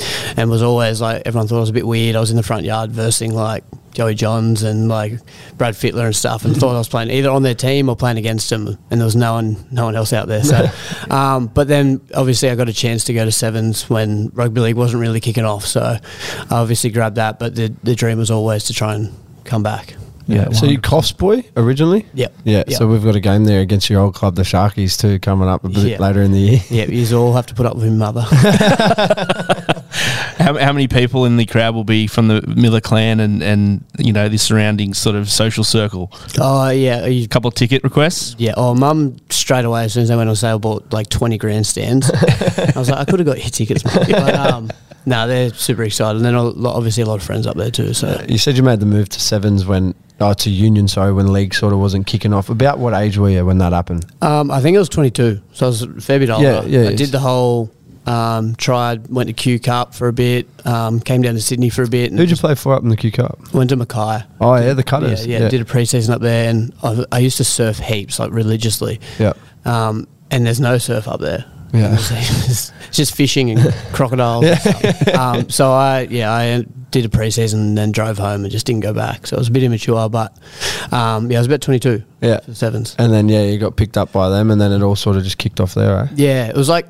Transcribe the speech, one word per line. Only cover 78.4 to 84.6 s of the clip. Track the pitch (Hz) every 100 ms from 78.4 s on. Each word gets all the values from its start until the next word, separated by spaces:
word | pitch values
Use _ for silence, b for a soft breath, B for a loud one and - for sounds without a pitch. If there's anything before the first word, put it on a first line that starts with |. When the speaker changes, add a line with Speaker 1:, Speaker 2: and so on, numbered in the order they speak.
Speaker 1:
and | 101
just | 107
didn't | - 113
go | 101
back. | 110 113 117 -
So | -
it |
was | 120
a |
bit | 127
immature, | 127 113 - 117 113
but, | 113 110 - B B B B B
um, | 120 113 110 117
yeah, | 120
I |
was | 120
about | 143
twenty-two | - 131 131 107 - -
Speaker 2:
Yeah. | 120 110
Speaker 1:
for | -
the | 113
sevens. | 117 107 110 -
Speaker 2:
And | 117
then, | 107 107
yeah, | 107
you | 101 104
got | - -
picked | 101 -
up | 95
by | 98 92
them, | 98 110
and |
then | 104